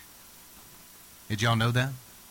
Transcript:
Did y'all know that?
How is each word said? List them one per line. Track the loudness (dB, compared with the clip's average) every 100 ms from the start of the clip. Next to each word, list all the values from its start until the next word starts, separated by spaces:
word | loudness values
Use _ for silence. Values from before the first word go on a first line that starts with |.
| -20 -20 -20 -20 -20 -20 -20 -20 -20 -20 -20 -18 -8
Did | -2
y'all | 0 2
know | 2
that? | 2 -2 -6 -16 -20 -20